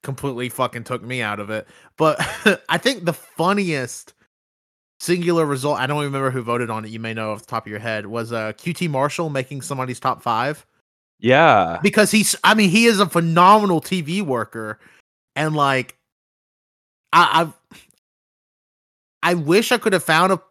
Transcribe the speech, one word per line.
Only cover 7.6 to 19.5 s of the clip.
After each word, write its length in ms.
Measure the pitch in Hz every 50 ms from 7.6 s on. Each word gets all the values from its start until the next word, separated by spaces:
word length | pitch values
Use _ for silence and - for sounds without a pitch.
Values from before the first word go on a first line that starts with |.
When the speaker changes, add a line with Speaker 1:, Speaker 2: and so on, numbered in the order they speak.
| -
Speaker 1:
of 20 | 107
your 100 | 107 101
head, 280 | 107 113 110 107 104
was, 260 | 101 110 117 113 113 117
uh, 180 | 113 110 110 107
Q 200 | _ - 175 170
T 140 | - 185
Marshall 420 | 170 143 131 139 147 - - 170 156
making 320 | 143 135 127 - 143 139
somebody's 380 | 123 - 143 131 131 127 123 -
top 240 | - 131 120 - -
five. 420 | 123 113 110 123 143 151 - _ _ _ _ _ _ _ _ _ _ _ _
Speaker 2:
Yeah. 580 | - 117 127 143 165 156 123 101 90 82 85 87 151
Speaker 1:
Because 260 | 208 202 220 214 196
he's, 260 | - 220 196 - - - -
I 120 | 180 214
mean, 160 | 220 208 180
he 140 | 160 226 233
is 140 | 233 226 190
a 80 | 202
phenomenal 720 | 160 - 170 170 165 165 175 180 190 208 220 208 196 175 156
T 220 | - - 185 185
V 220 | 156 139 170 202 202
worker. 560 | 151 127 117 110 - - 113 110 107 107 _ _ - _ _ _ _ _ _ _ _ _
And, 200 | 139 151 156 156
like, 420 | 151 143 139 135 131 123 - - _ _ _ _ _ _ _ _ _ _ _ _ _ _ _ _ _ _ _ _ _ _ _ -
I, 260 | 165 175 143 - 165
I've, 120 | 170 156 - _ _ _ - - _ _ _ _ _ _ _ _ _ _ _ _ _ _ _ _ _ _ _ _ _ _ _ _ _ _ _ _
I 140 | - 165 180
wish 360 | 175 151 143